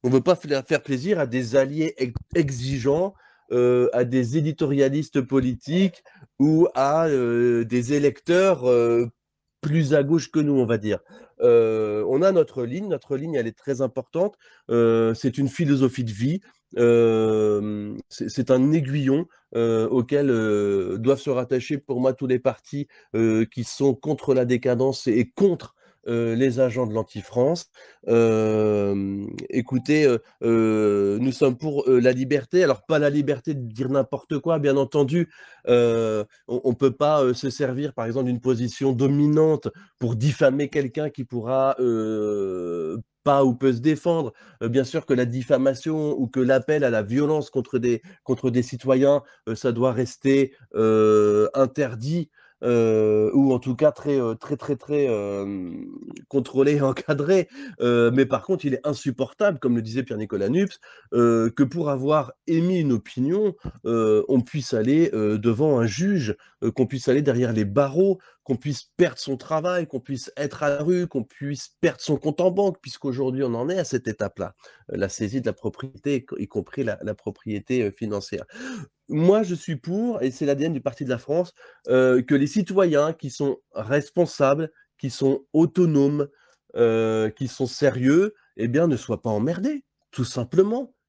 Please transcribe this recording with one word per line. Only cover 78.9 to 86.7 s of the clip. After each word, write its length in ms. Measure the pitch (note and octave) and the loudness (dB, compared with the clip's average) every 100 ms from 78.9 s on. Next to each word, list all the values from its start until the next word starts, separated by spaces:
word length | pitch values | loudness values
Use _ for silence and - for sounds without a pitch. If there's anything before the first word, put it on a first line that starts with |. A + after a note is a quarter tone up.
| _ _ | _ _
Moi, 320 | D3+ F3 G#3 | 2 4 4
je 120 | G3 | 2
suis 220 | F3 - D3+ | -6 -6 -8
pour, 460 | - F#3+ A#3+ G#3+ | -6 -4 -4 -2
et 80 | C3 | -4
c'est 140 | B2+ | -2
l'A 100 | C#3+ | -2
D 100 | C#3 | 0
N 80 | D#3+ | -2
du 80 | C#3+ | -4
Parti 220 | C#3 - | -6 -8
de 60 | C3 | -6
la 80 | B2 | -6
France, 360 | - D#3+ F3 _ - _ - | -4 -4 -4 _ -20 _ 0
euh, 340 | B2+ C3 B2+ | 4 4 2
que 120 | A#2+ | 2
les 120 | C#3+ D3 | 0 2
citoyens 680 | G#3+ F3+ G3 F3+ D3 D3+ | -2 0 2 2 2 0
qui 160 | E3 C#3 | -4 -10
sont 280 | - C#3+ - _ | -4 -4 -4 _
responsables, 1000 | - A2 C#3+ C#3+ - E3 - C3+ D3 D#3+ _ _ _ | -12 -2 -2 -2 -2 -2 0 0 0 -4 _ _ _
qui 100 | C3+ | -10
sont 380 | - C3+ C#3 _ | -2 0 0 _
autonomes, 720 | D#3 E3 F#3 F3 D3 C#3 D3 C#3+ _ _ _ _ | 2 2 2 2 4 2 0 -6 _ _ _ _